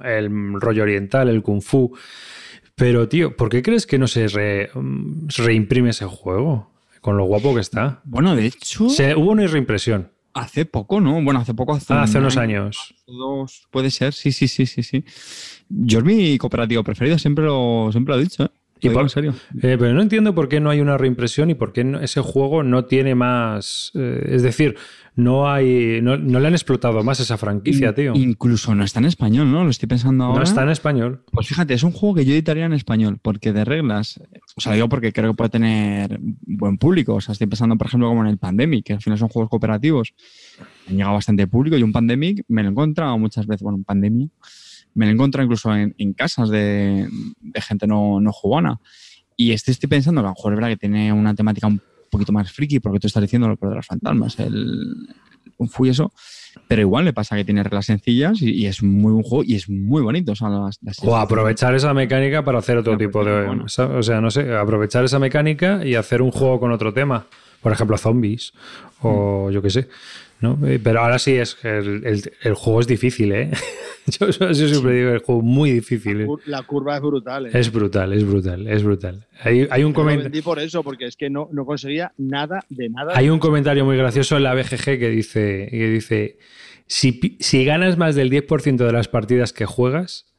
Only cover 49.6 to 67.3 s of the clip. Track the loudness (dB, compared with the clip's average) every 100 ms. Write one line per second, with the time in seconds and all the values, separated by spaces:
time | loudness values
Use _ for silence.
49.6 | -2 -2 0 0 2 0 -2 -4 -2 -2
50.6 | -2 -2 -2 0 2 2 2 2 0 0
51.6 | 0 0 -4 _ _ -4 0 0 -2 -4
52.6 | -2 0 0 -2 -2 -2 0 0 0 -2
53.6 | -4 -6 -8 -8 -2 0 -2 -4 -6 -4
54.6 | -4 -6 -8 -10 -16 -20 _ _ -20 -8
55.6 | -8 0 2 2 -2 -6 -20 -20 -20 -20
56.6 | _ 2 4 4 2 0 -4 -4 0 0
57.6 | 0 -2 0 0 2 2 2 0 0 0
58.6 | -2 0 2 4 4 2 2 0 0 -2
59.6 | -2 -4 0 0 2 0 -2 -4 -4 -4
60.6 | -4 -8 -12 -4 0 0 2 2 2 2
61.6 | 2 2 2 0 0 0 0 0 0 0
62.6 | 2 0 2 0 0 0 0 0 0 -4
63.6 | -6 -2 -2 0 0 0 0 0 -2 0
64.6 | 0 0 0 0 2 2 0 2 0 0
65.6 | 0 0 0 -2 0 0 2 2 0 2
66.6 | 0 0 -2 -2 -2 -2 -6